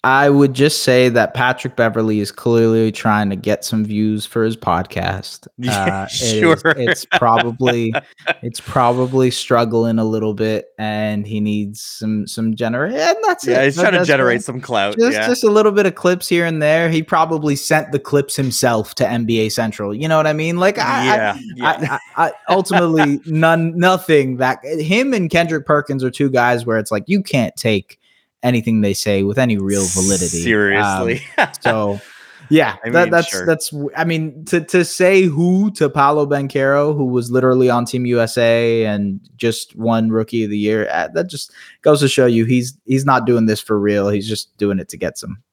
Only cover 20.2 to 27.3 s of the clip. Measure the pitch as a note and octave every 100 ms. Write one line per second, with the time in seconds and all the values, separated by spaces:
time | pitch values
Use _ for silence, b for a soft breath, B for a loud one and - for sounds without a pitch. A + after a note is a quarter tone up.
20.2 | D3+ D3+ D#3+ F3 F#3 - - C4+ B2+ -
21.2 | G#3+ F2+ G#3+ B2 C#3 D#3 D#3+ C3+ - -
22.2 | E3 - - F#3 F#3 F#3+ E3+ D#3+ D3+ C#3+
23.2 | D#3+ D#3 E3 E3 E3 E3+ F3+ F#3 - D3+
24.2 | C3 B2+ B2+ C3 C#3 D#3+ D#3 G#3 C4+ A#3
25.2 | E3 E3+ E3 D#3+ - D3 C#3+ C3+ B2+ -
26.2 | C#3 B2+ A#2+ A#2+ A#2 A2 G#2 G#2+ G2+ G3
27.2 | -